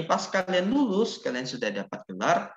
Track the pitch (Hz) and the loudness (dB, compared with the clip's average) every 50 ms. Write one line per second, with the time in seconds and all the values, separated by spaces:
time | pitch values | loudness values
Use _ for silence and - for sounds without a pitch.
0 | 160 - 185 196 - - - 196 185 - 185 180 185 202 262 285 277 226 185 196 | 2 2 0 0 0 0 -2 -2 0 2 2 2 2 4 4 2 2 4 4 2
1 | 226 202 - - - 135 127 123 131 - 135 120 117 107 101 101 98 - - - | 2 0 -2 -4 -6 -4 -4 -4 -4 -6 -4 -2 -2 -2 -2 -4 -6 -6 -10 -12
2 | - - 95 92 107 143 175 - - - - | -10 -12 -6 -2 2 2 2 2 0 -4 -12